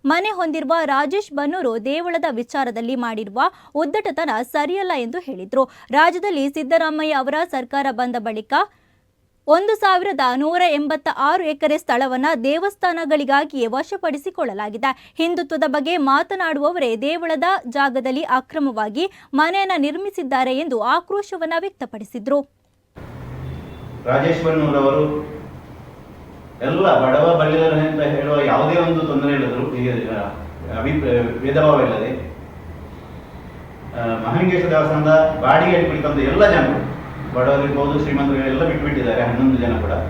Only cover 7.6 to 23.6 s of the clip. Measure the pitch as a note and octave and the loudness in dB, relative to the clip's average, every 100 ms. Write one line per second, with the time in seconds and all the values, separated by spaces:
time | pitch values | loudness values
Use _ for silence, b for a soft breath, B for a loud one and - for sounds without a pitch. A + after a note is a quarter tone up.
7.6 | B3 C#4 C#4 A3+ B3 A#3+ A3 G#3+ G#3+ D4 | -4 -2 -2 -2 -4 -4 -6 -8 -2 -2
8.6 | G#4 _ _ _ _ _ _ _ - D#4+ | -2 _ _ _ _ _ _ _ 2 4
9.6 | G#4 G#4+ G4+ F#4 G4 C#4 B3+ B3+ D4+ F4 | 4 2 2 2 0 0 0 2 0 2
10.6 | F4+ D4 D4 D#4 D#4+ - C#4 F4+ D#4+ D4 | 2 2 -2 -2 -2 0 2 2 0 0
11.6 | D#4 D4+ - A#3+ C4+ B3+ C#4+ D4+ B3+ D#4 | 0 0 0 0 2 0 0 0 0 0
12.6 | G4 G4 F4+ E4 D#4 D4+ C4+ C#4 D4+ C#4+ | -2 0 -2 0 0 0 4 2 2 -2
13.6 | A3+ B3+ D4+ G4 E4 C#4+ F#4 F4+ C4+ G3 | -2 -2 -4 -4 -4 -4 -8 -4 -4 -4
14.6 | G#3+ G#3+ C4+ C4+ - - E4 F4 E4 D#4 | -8 -2 -2 -2 -12 -4 -2 0 -2 -2
15.6 | D4+ D4 C#4 F4 C4+ C#4 F4 G4 E4 C#4+ | 0 0 0 0 2 2 0 -2 -2 0
16.6 | D4 F4+ B3+ A3+ C#4 E4+ E4 D#4 E4+ G4 | 0 0 -2 0 -2 -2 -2 0 0 0
17.6 | B3 C4+ C#4 B3+ B3+ C4 D#4+ B3+ B3+ D#4+ | -2 -2 0 0 -2 -4 0 -2 -2 -2
18.6 | C#4 A3 G#3+ G#3+ F#4+ B B C#4 D#4+ G4 | -2 -2 -4 -2 -4 B B 0 2 0
19.6 | G4 F4+ C#4+ D#4+ G4+ G4 C4+ C4+ C4 C4 | 0 0 0 -2 -6 -6 -2 0 0 -2
20.6 | D#4+ A#3 A3 D#4+ F4 G4+ G4+ F#4 D#4+ E4 | -2 -2 0 0 0 -6 -4 -6 -4 -2
21.6 | F#4+ _ B3 A3 G#3 A#3+ G#3+ C#4+ C#4 _ | -4 _ -12 -12 -12 -8 0 0 -2 _
22.6 | _ _ _ - - - - - - - | _ _ _ -20 -18 -14 -14 -12 -10 -10